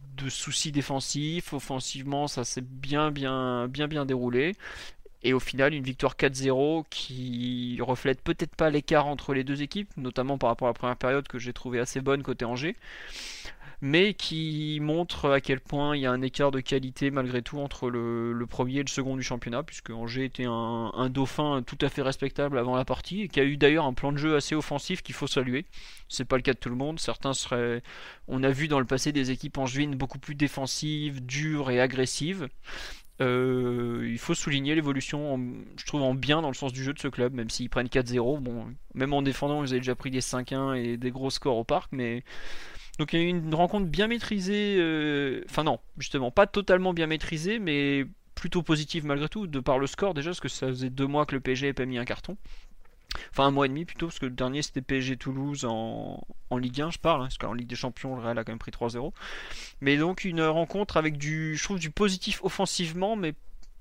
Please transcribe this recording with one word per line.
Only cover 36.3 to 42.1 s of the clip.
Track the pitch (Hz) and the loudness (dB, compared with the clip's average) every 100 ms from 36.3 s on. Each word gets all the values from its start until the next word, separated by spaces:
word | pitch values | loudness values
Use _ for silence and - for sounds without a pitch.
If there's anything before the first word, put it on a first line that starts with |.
| 151 | 4
dans | 156 | 2
le | |
sens | 127 139 | -2 -4
du | 127 | -4
jeu | 135 | -4
de | 147 | -4
ce | 139 | -4
club, | 120 123 | 0 0
même | 131 117 | 0 -4
s'ils | - 123 | -4 -2
prennent | 127 123 | -2 2
quatre | 131 120 | 2 2
zéro. | 123 123 151 | 2 2 2
Bon, | 127 120 113 - - | -2 -6 -8 -10 -8
même | - 135 | -2 0
en | 143 | 2
défendant, | 139 127 143 147 | 2 2 0 0
ils | 139 | 0
avaient | 127 | 0
déjà | 127 | 0
pris | 120 135 | -2 -2
des | 131 | -2
cinq | - 127 123 | -2 -2 -2
un | 135 135 | -2 0
et | 131 120 120 | 0 0 -2
des | 127 | -2
gros | 131 135 | -2 -2
scores | - 147 117 | 0 2 2
au | |
parc, | 120 147 - | 2 0 0
mais | 135 120 | -4 -2